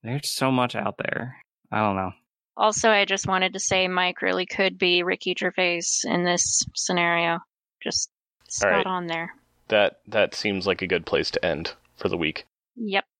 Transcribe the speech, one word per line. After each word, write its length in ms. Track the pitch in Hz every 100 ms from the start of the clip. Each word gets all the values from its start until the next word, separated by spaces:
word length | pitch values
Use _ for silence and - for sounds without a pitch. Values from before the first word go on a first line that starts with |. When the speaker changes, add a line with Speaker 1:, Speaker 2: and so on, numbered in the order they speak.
Speaker 1:
There's 280 | 113 135 -
so 200 | - 131
much 220 | 127 123 107
out 200 | 104 -
there. 380 | - - 127 - _ _ _
I 80 | 107
don't 160 | 107 95
know. 160 | 92 - _ _ _ -
Speaker 2:
Also, 320 | 214 208 226
I 140 | 208
just 220 | 196 190 -
wanted 260 | 185 185
to 40 | 190
say 300 | - 185 185
Mike 340 | 180 180 180
really 240 | 185 185 180
could 320 | - 190 185
be 240 | 185 175
Ricky 320 | 175 185 - 180
Gervais 440 | 180 175 180 170 170 -
in 200 | - 175
this 380 | 175 175 - - -
scenario. 680 | - - 180 170 170 170 170 - _ _ _
Just 260 | - - - _ _ _
Speaker 3:
All 40 | -
Speaker 2:
spot 220 | - 202
Speaker 3:
right. 140 | 170 185
Speaker 2:
on 200 | 185 170
there. 260 | 165 170 - _ _ _
Speaker 3:
That, 320 | 107 98 - -
that 260 | 107 90
seems 320 | - 107 98 95
like 140 | 90
a 60 | 92
good 180 | 90
place 260 | 80 69 78
to 120 | -
end 300 | 90 73 82 - _ _
for 120 | 95
the 80 | 87
week. 300 | 78 - - _ _ -
Speaker 2:
Yep. 280 | 220 196 -